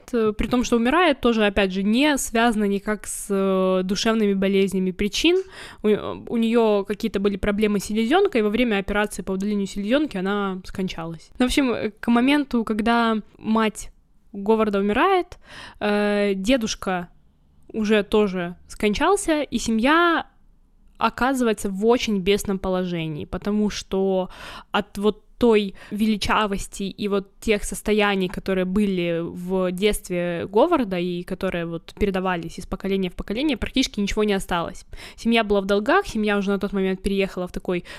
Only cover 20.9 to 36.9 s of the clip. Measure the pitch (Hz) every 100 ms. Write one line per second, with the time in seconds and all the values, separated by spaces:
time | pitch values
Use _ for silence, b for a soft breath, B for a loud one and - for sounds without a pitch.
20.9 | - 226 - 247 262 240 214 202 190 220
21.9 | 247 - 202 185 202 - 190 190 185 180
22.9 | 175 160 147 - 180 208 208 208 - -
23.9 | 190 190 190 180 B B B B 202 202
24.9 | - 214 208 _ - 240 214 202 - B
25.9 | 202 214 208 - 202 214 196 - - 196
26.9 | - 208 202 196 - - 208 - 202 -
27.9 | 214 202 190 185 190 - 190 185 190 208
28.9 | 185 170 165 170 180 180 185 185 180 208
29.9 | 202 - 175 175 170 180 202 320 330 220
30.9 | 180 180 175 175 180 190 175 170 165 -
31.9 | - 202 190 185 175 165 - - 190 190
32.9 | 196 180 - - 208 311 247 - 262 262
33.9 | - 202 - 214 196 185 175 165 180 -
34.9 | B B B 226 233 214 202 190 202 214
35.9 | 359 403 220 214 202 196 202 202 196 190